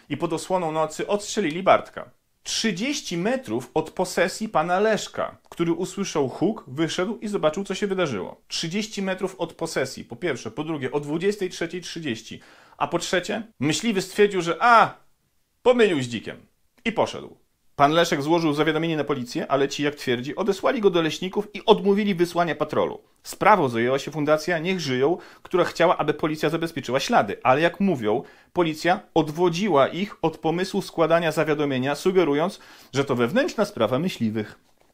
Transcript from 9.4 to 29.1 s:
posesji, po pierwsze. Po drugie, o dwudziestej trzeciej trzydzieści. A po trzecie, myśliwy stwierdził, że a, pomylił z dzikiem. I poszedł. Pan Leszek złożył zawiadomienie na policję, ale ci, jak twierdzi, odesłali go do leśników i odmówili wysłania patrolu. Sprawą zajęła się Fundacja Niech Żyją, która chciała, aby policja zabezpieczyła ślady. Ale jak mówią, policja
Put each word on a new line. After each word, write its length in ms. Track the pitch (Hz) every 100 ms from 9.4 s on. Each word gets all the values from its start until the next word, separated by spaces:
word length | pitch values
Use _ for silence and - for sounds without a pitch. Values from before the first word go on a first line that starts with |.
| 170
posesji, 520 | - 165 170 127 - -
po 100 | 117
pierwsze. 360 | 175 123 110
Po 120 | -
drugie, 280 | 151 151 127
o 80 | 143
dwudziestej 500 | 143 165 196 202 185
trzeciej 320 | - 165 180
trzydzieści. 580 | - 170 151 113 - - - - - -
A 100 | 143
po 120 | 170
trzecie, 440 | - 180 180 214 - _
myśliwy 420 | 143 151 233 190
stwierdził, 400 | - - 202 190
że 160 | 165 160
a, 380 | 240 226 160 - _ _ _ _ _ _
pomylił 380 | 240 247 208 151
z 40 | 123
dzikiem. 320 | 113 90 - _ _ _ _ 233
I 60 |
poszedł. 460 | 202 113 - 71 - _ _ _ -
Pan 160 | 143
Leszek 300 | 165 170 156
złożył 320 | 143 170 156
zawiadomienie 440 | 143 156 156 165 156
na 60 |
policję, 440 | 143 139 120 160 -
ale 220 | 143 139
ci, 140 | -
jak 120 | 143 143
twierdzi, 400 | - 120 139 156
odesłali 460 | 196 196 262 262
go 80 | 202
do 120 | 170
leśników 460 | 160 - 185 208 202
i 120 | - -
odmówili 500 | 190 196 196 202 175
wysłania 400 | 175 170 170 -
patrolu. 460 | 147 120 82 - _ _
Sprawą 460 | - - 190 202 135
zajęła 300 | 113 120 139
się 120 | -
Fundacja 480 | 151 147 156 180 170
Niech 200 | 170 190
Żyją, 380 | 147 127 143 180 - -
która 200 | - 180
chciała, 340 | 175 - 170 -
aby 160 | 147
policja 360 | 151 160 156 156
zabezpieczyła 500 | 160 165 143 123 131
ślady. 380 | - 220 104 90
Ale 180 | 123 131
jak 180 | 165 -
mówią, 440 | 196 139 104 120 - - _
policja 460 | 180 165 156 170 202 -